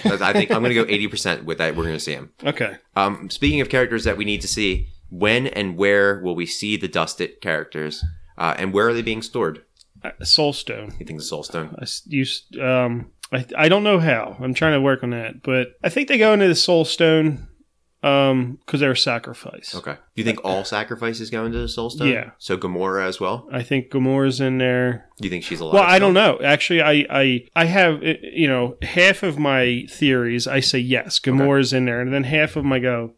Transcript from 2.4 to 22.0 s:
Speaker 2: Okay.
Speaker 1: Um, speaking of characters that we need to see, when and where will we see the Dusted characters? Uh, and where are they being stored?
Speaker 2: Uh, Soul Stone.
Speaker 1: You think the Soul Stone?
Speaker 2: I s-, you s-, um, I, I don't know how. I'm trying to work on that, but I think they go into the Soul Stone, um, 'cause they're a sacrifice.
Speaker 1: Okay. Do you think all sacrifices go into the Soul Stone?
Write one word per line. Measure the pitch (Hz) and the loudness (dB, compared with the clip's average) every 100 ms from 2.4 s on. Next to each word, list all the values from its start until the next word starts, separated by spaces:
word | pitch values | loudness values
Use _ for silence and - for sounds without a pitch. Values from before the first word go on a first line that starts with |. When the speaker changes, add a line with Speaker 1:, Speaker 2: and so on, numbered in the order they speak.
Speaker 2:
Okay. | 143 147 110 95 _ - | -6 -4 -6 -8 _ -2
Speaker 1:
Um, | 98 98 92 | -2 -2 -10
speaking | - 143 147 | -4 0 0
of | 131 | 0
characters | 131 123 113 107 | 0 0 0 -2
that | 95 | -2
we | 104 | -4
need | 104 | -4
to | 101 | -4
see, | - 101 92 - - - | -2 0 0 -4 -10 -18
when | 90 104 120 135 | -2 2 2 0
and | - 98 85 | -4 -4 0
where | 101 101 101 101 | 4 4 4 2
will | 90 85 | -2 -4
we | 85 | -4
see | - 104 107 | -6 -4 -4
the | 95 | -2
Dusted | 87 80 - 87 - | -2 -2 -4 -8 -6
characters? | - 78 78 78 76 76 82 82 - - | -4 -4 -4 -8 -8 -6 -8 -8 -16 -6
Uh, | 85 - | -4 -2
and | 95 | -2
where | 98 113 | 2 2
are | |
they | 117 | 0
being | 113 110 | -4 -6
stored? | 110 123 90 76 _ _ _ - | -6 -4 -4 -6 _ _ _ -16
Speaker 2:
Uh, | - - | -16 -10
Soul | - - 147 | 2 2 2
Stone. | 143 - 110 104 - | -2 -8 -10 -10 -12
Speaker 1:
You | 80 | -10
think | 78 | -10
the | 76 | -8
Soul | 76 | -10
Stone? | 76 85 80 - | -8 -8 -8 -10
Speaker 2:
I | |
s-, | - - - | -12 -12 -6
you | 143 | -4
s-, | 131 - - - | -4 -6 -12 -6
um, | 131 127 123 120 117 _ - | 0 0 0 -4 -8 _ -8
I, | 127 123 - | -6 -6 0
I | 156 | 4
don't | 190 | 4
know | 208 190 | 4 2
how. | 160 117 110 101 | 2 0 -2 -6
I'm | 131 127 | -4 0
trying | 160 | 2
to | 147 | 4
work | 135 131 | 2 0
on | 123 | -2
that, | 120 113 - | -6 -8 -8
but | - 127 123 - | -2 0 -2 -4
I | 175 | -4
think | - 285 | -2 0
they | 277 | 4
go | 214 | 4
into | 214 190 | 6 4
the | 160 | 4
Soul | - 170 160 | 4 4 2
Stone, | - 165 160 156 135 - _ _ _ _ _ | 2 4 6 2 -2 -10 _ _ _ _ _
um, | 143 139 139 131 123 131 - | 2 4 4 2 -2 -8 -6
'cause | 143 | 0
they're | 139 | 0
a | 123 | 2
sacrifice. | - 117 127 120 - - - 92 | 0 -2 -8 -16 -18 -16 -14 -12
Speaker 1:
Okay. | - | -12
Do | 71 _ - | -14 _ -4
you | |
think | 113 104 95 | -2 -2 -2
all | 95 | -4
sacrifices | 98 107 110 113 117 113 110 | -2 -6 -6 -6 -6 -6 -8
go | 113 113 | -6 -4
into | 117 | -6
the | 117 | -6
Soul | 117 117 | -6 -8
Stone? | 139 | -2